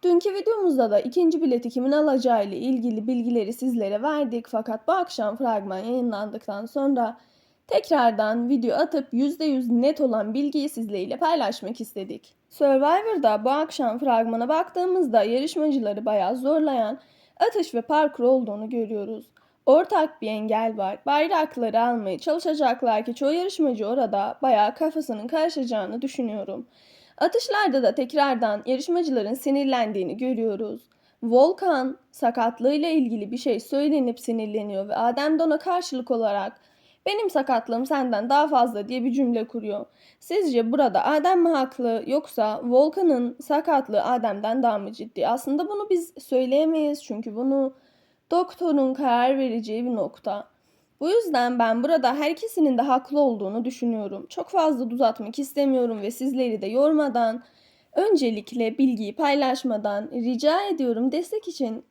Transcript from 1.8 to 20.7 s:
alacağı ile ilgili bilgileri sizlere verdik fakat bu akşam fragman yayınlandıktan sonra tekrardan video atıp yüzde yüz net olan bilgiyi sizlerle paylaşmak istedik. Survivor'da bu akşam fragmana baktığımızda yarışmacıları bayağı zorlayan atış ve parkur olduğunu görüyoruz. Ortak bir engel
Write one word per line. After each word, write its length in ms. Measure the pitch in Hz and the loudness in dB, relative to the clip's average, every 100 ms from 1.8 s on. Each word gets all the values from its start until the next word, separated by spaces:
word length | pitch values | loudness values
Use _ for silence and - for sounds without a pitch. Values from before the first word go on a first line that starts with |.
| 254 | 0
alacağı 540 | 294 302 269 247 233 202 | 2 2 2 2 2 0
ile 120 | 190 | -4
ilgili 500 | 247 262 233 214 214 | -2 -2 -2 -4 -2
bilgileri 460 | 254 233 240 202 | -2 0 -2 -2
sizlere 480 | 240 254 240 202 208 | -4 -2 -2 -2 -2
verdik 440 | 262 302 277 233 233 | -2 -2 -2 -4 -4
fakat 400 | 226 226 226 - | -6 -4 -6 0
bu 40 | |
akşam 460 | 370 349 - 214 226 | 0 0 -4 -4 -2
fragman 420 | 262 220 196 190 | -2 -2 -4 -8
yayınlandıktan 880 | 220 247 247 208 214 220 - 202 226 | -4 -2 -2 -4 -6 -10 -10 -10 -6
sonra 520 | - 277 269 226 233 _ _ _ _ _ | -2 0 2 0 -4 _ _ _ _ _
tekrardan 840 | 523 - 311 240 214 214 226 240 | -2 2 2 4 2 0 0 0
video 260 | 277 233 - | 0 0 0
atıp 320 | 330 320 269 | 0 -2 -2
yüzde 340 | 233 277 339 311 | 0 0 0 0
yüz 240 | 262 247 | 0 2
net 320 | 233 262 302 | 2 2 2
olan 320 | 269 220 208 | 0 0 -2
bilgiyi 360 | 220 285 302 285 | -2 -2 -2 -4
sizlerle 480 | - 226 202 190 254 | -6 -6 -6 -6 -2
paylaşmak 640 | 330 339 220 - 196 233 | 0 0 0 -4 -8 -10
istedik. 520 | 220 - 190 - _ _ _ | -10 -10 -12 -12 _ _ _
Survivor'da 960 | - 285 269 285 349 440 403 262 214 220 | 0 4 4 4 2 2 2 2 2 0
bu 40 | |
akşam 500 | 277 311 - 247 226 | 0 -2 -2 -4 -2
fragmana 500 | 277 233 226 226 240 | 0 2 2 -2 0
baktığımızda 760 | 311 359 - 359 370 311 220 | 0 0 -2 0 0 4 4
yarışmacıları 800 | 202 240 302 330 302 277 214 202 226 | 4 0 -2 -2 0 0 -2 -4 -2
bayağı 300 | 214 185 247 | 0 0 -2
zorlayan 640 | 262 311 302 262 214 269 _ _ _ _ | 0 2 2 0 -2 -4 _ _ _ _
atış 340 | 440 427 320 | 0 0 -2
ve 80 | 233 | -4
parkur 420 | 226 302 302 294 | 0 2 2 2
olduğunu 460 | 240 262 226 208 220 | 2 4 2 -6 -6
görüyoruz. 560 | 240 214 214 202 220 - _ _ _ - | -4 -4 -6 -6 -10 -12 _ _ _ 4
Ortak 560 | 285 - 392 311 - | 6 6 2 0 -2
bir 60 | 220 | -6
engel 460 | 214 214 220 226 | -6 -2 0 0